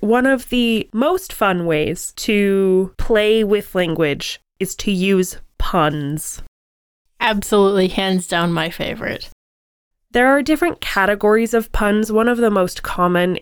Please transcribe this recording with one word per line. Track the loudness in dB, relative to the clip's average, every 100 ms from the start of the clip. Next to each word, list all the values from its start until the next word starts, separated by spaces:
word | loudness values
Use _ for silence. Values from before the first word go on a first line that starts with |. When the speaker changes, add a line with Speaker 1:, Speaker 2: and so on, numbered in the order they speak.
Speaker 1:
one | 0 2 2
of | 0 0
the | 0 0 0 -2
most | -2 0 -2 -4
fun | -2 0 0 0
ways | 0 -2 -4 -10 -8
to | -2 0 2 2 2 2 0 -4
play | 0 2 2 2
with | 2 0 -2
language | -2 -2 0 -2 -2 -8 -12 _ -8
is | -8 -6
to | -2
use | 0 2 2 0 -6 -10 -4
puns. | -2 0 0 -2 -4 -6 -8 -14 -16 _ _ _ _ _ _ -4
Speaker 2:
Absolutely, | -2 -2 0 2 4 4 0
hands | 0 0 0 0
down, | -2 0
my | -2 -4
favorite. | -6 -8 -8 -8 -10 -12 -20 _ _ _ _ _ _ _
Speaker 1:
There | 2 4
are | 4
different | 2 0 0 -2
categories | -4 0 0 2 2 2 2
of | 0 0
puns. | 0 2 0 0
One | 2 2
of | 2
the | 2
most | 2 0 -4
common | -8 -2 0 2 0 -2